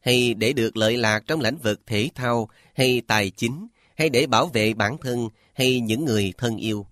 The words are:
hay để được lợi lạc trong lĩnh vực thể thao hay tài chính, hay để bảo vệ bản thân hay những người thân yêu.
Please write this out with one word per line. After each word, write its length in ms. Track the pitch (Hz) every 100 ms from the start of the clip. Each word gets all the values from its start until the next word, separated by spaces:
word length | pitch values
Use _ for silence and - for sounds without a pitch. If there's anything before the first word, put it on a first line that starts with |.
hay 340 | - 123 123
để 180 | 110 110
được 240 | 143 113 110
lợi 200 | 110 120
lạc 280 | 113 107 -
trong 140 | 160
lĩnh 180 | 117 165
vực 220 | 110 104 -
thể 240 | 107 127
thao 340 | - 123 120 110 _ _
hay 280 | - 127 123 117
tài 240 | 110 98
chính, 380 | - 117 139 220 _ _ -
hay 120 | 160
để 180 | 120 160
bảo 200 | 113 151
vệ 280 | 117 107
bản 240 | 113 104 151
thân 300 | 131 123 117 - _
hay 260 | - 127 127
những 240 | 113 113
người 280 | 156 110 98 90
thân 180 | 120 110
yêu. 300 | 104 107 101